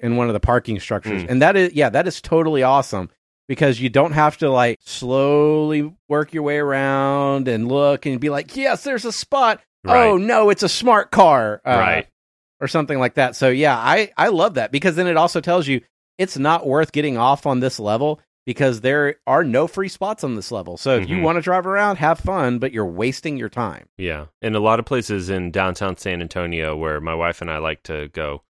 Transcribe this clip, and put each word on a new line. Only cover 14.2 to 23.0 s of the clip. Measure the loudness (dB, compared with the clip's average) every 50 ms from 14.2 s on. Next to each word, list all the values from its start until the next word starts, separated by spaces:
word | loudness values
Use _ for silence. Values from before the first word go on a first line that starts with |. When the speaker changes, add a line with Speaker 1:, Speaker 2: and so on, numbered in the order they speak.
| 2 2
Speaker 1:
love | 2 2 2 2 0
that | -2 -4 -2
because | -2 0 0 0 2
then | 2 0
it | 2 2
also | 4 2 2 2 -2
tells | 0 0 0 0 0
you | 0 -2 -4 -4 _ _ _ _ _ _
it's | -4 -4 -4 -2
not | -2 0 0 0 0 0
worth | 0 0 0 0 0
getting | -2 -2 -2 -2 0
off | 2 2 2 2 2 0
on | -2 -2 0
this | -2 -4 -4 -4
level | -4 -2 -2 -2 -2 -2 -4 -6 _ _ _ _ -10
because | -6 -2 0 0 0 0 0
there | -2 0 0 0 0 -2 -4 _ -2
are | 0 2 2 2
no | 2 0 0 0
free | 0 -2 -6 -8 -6
spots | -6 -6 -6 -6 -6 -6 -6
on | -8 -8
this | -8 -8 -10
level. | -10 -10 -10 -10 -12
So | -6 -2 0 0
if | 0 0 -2
you | -2
Speaker 2:
Mm-hmm. | 0 0
Speaker 1:
wanna | 0 0 0
drive | 0 0 -2 0 0
around, | 0 0 0 0 0 0
have | 0 0 0 0 0
fun, | -2 -4 -2 0 0 0 -2 -2
but | -4 -4
you're | -4 -4 -4
wasting | -4 -4 -4